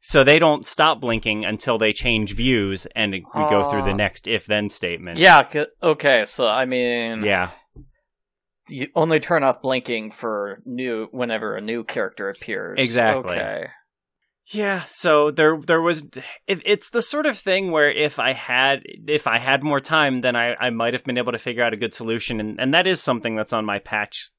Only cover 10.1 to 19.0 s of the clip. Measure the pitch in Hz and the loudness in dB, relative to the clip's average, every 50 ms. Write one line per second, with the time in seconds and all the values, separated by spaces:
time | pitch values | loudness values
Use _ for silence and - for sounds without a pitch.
10.1 | 104 - - 117 107 104 101 101 98 - _ - 123 123 131 127 117 110 110 - | -14 -8 -6 -6 -4 -4 -6 -6 -10 -12 _ -12 -10 -8 -6 -4 -4 -6 -6 -8
11.1 | - 127 123 117 113 110 110 107 104 104 104 107 117 120 113 - - 123 104 95 | -6 -6 -4 -4 -4 -4 -4 -4 -6 -6 -6 -6 -6 -6 -8 -8 -6 -4 -4 -6
12.1 | _ - 104 98 98 - - - 107 95 104 87 98 117 135 120 113 123 117 110 | _ -8 -8 -8 -8 -10 -10 -8 -8 -8 -8 -6 -2 0 0 0 2 2 2 2
13.1 | 107 131 123 90 87 104 104 104 104 - - - - - _ _ _ _ _ _ | 2 2 -2 -4 -4 -4 -4 -6 -6 -8 -10 -12 -14 -20 _ _ _ _ _ _
14.1 | _ _ _ _ _ _ _ _ - 208 208 202 196 180 156 - - - - 175 | _ _ _ _ _ _ _ _ -6 -4 -2 -2 -2 -4 -6 -6 -6 -2 2 4
15.1 | 156 147 147 151 143 160 156 156 160 156 131 - 170 165 165 170 170 156 147 - | 4 6 4 4 2 4 2 2 2 0 0 2 2 2 2 0 -2 -2 -6 -14
16.1 | - 127 120 - - - _ - 196 165 - 175 208 202 - - - 240 226 - | -16 -16 -16 -16 -18 -18 _ -6 -6 -4 0 0 0 0 -2 -4 -2 0 0 0
17.1 | - 294 302 302 233 - - 196 185 196 196 185 165 156 147 147 - - 151 147 | 0 0 -2 -2 -2 -2 -2 -2 0 0 0 0 2 4 4 4 4 2 0 -2
18.1 | - - 117 127 131 - - - 123 127 131 135 139 - - - - - | 0 0 -2 -2 -2 -2 -4 -2 2 2 4 4 2 0 -4 -16 -20 -16